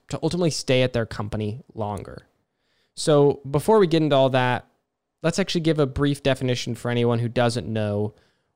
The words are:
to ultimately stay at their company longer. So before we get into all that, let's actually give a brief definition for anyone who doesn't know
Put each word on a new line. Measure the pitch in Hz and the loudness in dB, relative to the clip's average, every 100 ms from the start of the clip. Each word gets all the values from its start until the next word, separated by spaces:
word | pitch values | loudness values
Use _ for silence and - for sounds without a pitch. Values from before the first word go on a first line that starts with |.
| - | -12
to | 139 | -6
ultimately | 160 175 165 | -4 -2 -2
stay | - - 127 | -2 0 2
at | 127 | 2
their | 117 110 | -2 -4
company | - 107 107 107 123 - 113 | -6 -6 -6 -6 -8 -14 -10
longer. | 104 98 - - - _ _ _ _ _ _ - | -8 -8 -10 -16 -20 _ _ _ _ _ _ -4
So | 165 147 143 - 135 | 2 4 4 2 -4
before | 147 202 220 | -2 2 4
we | 175 | 4
get | 160 | 2
into | 151 135 | 4 4
all | 135 | 4
that, | 127 123 120 - _ _ _ _ _ | 2 0 -2 -6 _ _ _ _ _
let's | 165 196 | -2 -2
actually | 190 180 | -2 0
give | 160 151 | 0 2
a | 135 | 0
brief | 135 143 143 | 0 0 0
definition | 139 131 127 123 123 | -2 0 -2 -2 -4
for | 113 120 | -6 -2
anyone | 120 120 117 | 0 2 0
who | 117 | 0
doesn't | 123 120 120 107 | 0 0 0 -4
know | 110 104 104 104 - _ _ _ | -2 -2 -2 -4 -8 _ _ _